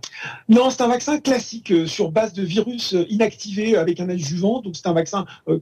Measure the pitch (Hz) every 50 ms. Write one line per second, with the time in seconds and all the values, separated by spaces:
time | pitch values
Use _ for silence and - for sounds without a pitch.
0 | - - - - - - - - - - 220 240 254 262 262 - 247 233 247 247
1 | - 294 302 294 - 269 262 240 - - 220 226 - - 185 165 165 160 - -
2 | 196 160 156 220 220 220 - 196 196 160 170 220 220 240 247 233 - - 190 180
3 | 170 - 208 208 226 214 - - - 208 196 208 214 226 226 180 165 175 175 175
4 | 180 185 180 180 151 135 165 175 185 202 240 262 214 196 165 - - 185 170 165
5 | 165 - 202 196 185 - - - _ - 165 160